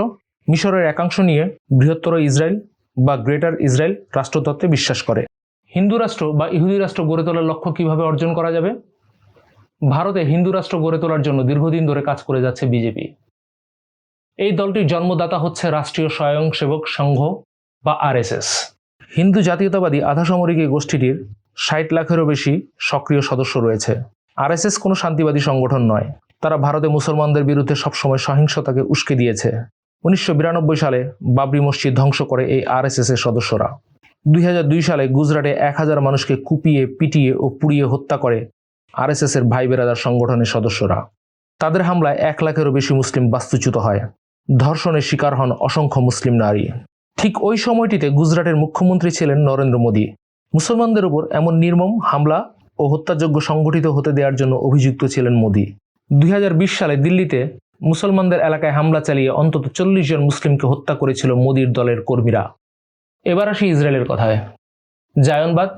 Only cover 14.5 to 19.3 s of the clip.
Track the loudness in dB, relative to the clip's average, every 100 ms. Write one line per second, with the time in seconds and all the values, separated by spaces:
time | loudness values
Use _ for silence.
14.5 | 0 -2 0 0 0 0 -2 -2 -2 -4
15.5 | -4 -2 -2 -4 -4 -4 -2 -2 0 -2
16.5 | -2 -2 -2 -4 -2 0 0 0 -4 -12
17.5 | _ _ _ -4 0 0 0 -2 -4 -4
18.5 | -6 -8 _ _ _ -6 0 2